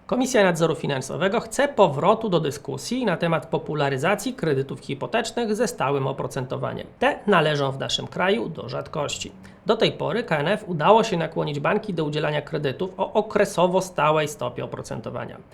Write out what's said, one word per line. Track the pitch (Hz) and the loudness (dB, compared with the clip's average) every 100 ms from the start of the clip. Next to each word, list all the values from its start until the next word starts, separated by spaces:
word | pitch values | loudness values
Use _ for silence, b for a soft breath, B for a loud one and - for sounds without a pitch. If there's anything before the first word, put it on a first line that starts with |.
| - | -4
Komisja | 247 254 233 | -2 2 4
Nadzoru | 190 165 165 | 4 4 2
Finansowego | 151 147 135 131 139 190 226 | 0 -2 -4 -4 -2 0 0
chce | - - 277 | -4 0 0
powrotu | 277 180 139 170 220 226 | 6 4 4 2 2 2
do | 170 | 0
dyskusji | 151 - - 131 - 247 | 0 -4 -8 -8 -4 -2
na | 226 165 | 0 0
temat | 170 160 - | 2 0 0
popularyzacji | 160 - 151 143 135 160 208 262 | -4 -2 0 0 2 2 0 -2
kredytów | - 160 135 135 147 | -2 0 0 -2 -6
hipotecznych | - 139 135 226 - - 233 214 | -8 -8 -2 -2 -2 -2 -2 0
ze | 240 | -2
stałym | - 131 143 131 | 0 0 0 0
oprocentowaniem. | 135 135 135 127 131 127 120 - - | -4 -6 -6 -6 -4 -4 -6 -10 0
Te | 247 - 208 | 0 0 4
należą | 180 156 143 139 | 4 6 2 0
w | 135 | -2
naszym | 123 - 127 | -4 -4 -4
kraju | 170 180 226 202 | -2 0 2 -2
do | 156 120 | -8 -8
rzadkości. | 139 135 160 135 - - - B B - | -8 -8 -6 -6 -6 -10 -14 B B -2
Do | 233 | 2
tej | 175 | 2
pory | - 139 202 | 0 -2 -2
K | 233 151 | -2 0
N | 151 | 0
F | 214 - | 0 -2
udało | 170 160 220 | 2 6 6
się | - 170 | 6 0
nakłonić | 160 170 156 147 | -2 -2 -4 -2
banki | 151 208 208 | 0 0 -2
do | 165 | -4
udzielania | 151 147 151 147 | -2 0 0 -2
kredytów | 147 156 143 - 185 - | -4 -2 -2 -2 -4 -4
o | 185 | -2
okresowo | 220 214 208 202 - 180 185 | 0 0 2 2 2 2 2
stałej | 180 - 151 156 151 | -2 0 2 4 0
stopie | - 123 123 | -2 -6 -6
oprocentowania. | 127 123 127 135 123 123 117 - - | -8 -8 -8 -8 -8 -8 -10 -12 -18